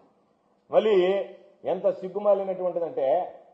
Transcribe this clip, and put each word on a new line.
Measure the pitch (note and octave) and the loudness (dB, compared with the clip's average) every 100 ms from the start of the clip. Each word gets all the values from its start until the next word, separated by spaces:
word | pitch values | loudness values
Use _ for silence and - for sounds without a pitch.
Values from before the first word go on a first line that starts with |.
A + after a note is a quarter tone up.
| _ _ _ _ _ _ _ | _ _ _ _ _ _ _
మళ్ళీ | B3+ D4+ G3 F3+ G3 F3 - - _ | 2 4 4 4 0 -4 -12 -20 _
ఎంత | D3 F#3 F#3+ | -6 -2 -2
సిగ్గుమాలినటువంటిదంటే, | F3+ F#3 F#3 G3+ G3 F#3+ F3+ F3+ E3+ D#3+ D#3+ C3+ E3+ E3+ - - | -2 -6 -2 2 2 0 -4 -4 -4 -4 -2 0 0 -2 -10 -20